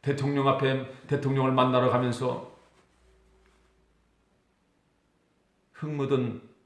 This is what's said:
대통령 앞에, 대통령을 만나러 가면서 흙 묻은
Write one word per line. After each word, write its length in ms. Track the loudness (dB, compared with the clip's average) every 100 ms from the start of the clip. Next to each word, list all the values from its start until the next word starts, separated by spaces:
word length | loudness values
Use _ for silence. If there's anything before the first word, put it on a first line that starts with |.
대통령 460 | -2 -2 -2 0 2
앞에, 580 | 2 0 0 -6 -14 -4
대통령을 460 | -2 0 0 2
만나러 360 | 2 4 4 4
가면서 720 | 2 0 -2 -4 -4 -10 -20 _ _ _ _ _ _ _ _ _ _ _ _ _ _ _ _ _ _ _ _ _ _ _ _ _ _ _ _ _ _ _
흙 140 | -10 -6
묻은 540 | -4 0 0 0 -6 -14 _